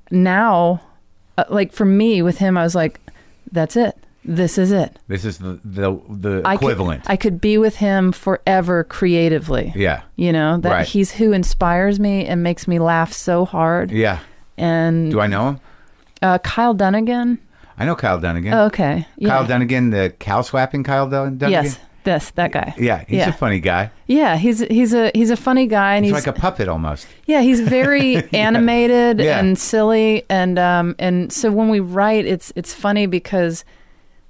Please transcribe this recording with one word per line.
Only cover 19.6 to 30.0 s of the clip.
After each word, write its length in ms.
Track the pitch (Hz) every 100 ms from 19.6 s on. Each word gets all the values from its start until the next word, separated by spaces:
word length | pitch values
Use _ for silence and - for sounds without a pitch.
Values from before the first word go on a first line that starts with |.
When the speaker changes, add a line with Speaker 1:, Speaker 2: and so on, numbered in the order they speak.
| 123 127 120
Speaker 2:
the 220 | 101 92 -
cow 240 | 101 104
swapping 400 | - 131 131 143
Kyle 260 | 135 135 135
Dun-, 300 | 135 135 131
Dunnigan? 260 | 143 170
Speaker 1:
Yes. 140 | 143 127 - -
This, 260 | 190 151 -
that 180 | - 175
guy. 220 | - - -
Speaker 2:
Yeah, 260 | 120 90 -
he's 120 | -
Speaker 1:
Yeah. 100 | 85
Speaker 2:
a 40 |
funny 280 | - 110 95
guy. 300 | 90 87 110 - -
Speaker 1:
Yeah, 300 | 294 254 160
he's, 240 | 233 220
he's 320 | 226 226 226
a, 160 | 233 226
he's 160 | 220 226
a 60 | 226
funny 300 | 254 254 240
guy, 280 | 208 196
and 100 | 208
Speaker 2:
He's 100 | 202
Speaker 1:
he's 120 | 147 143
Speaker 2:
like 100 | -
a 20 |
puppet 260 | 131 - 95
almost. 400 | 80 78 73 - - -
Speaker 1:
Yeah, 140 | 302
he's 180 | 254 240
very 540 | 226 254 269 285 262
Speaker 2:
<laughs> 0 |
Yeah. 80 | 233 -
Speaker 1:
animated 880 | 214 214 233 233 240 240 240 240 220
Speaker 2:
Yeah. 180 | 151 151
Speaker 1:
and 180 | 190 185
silly, 680 | - 220 214 220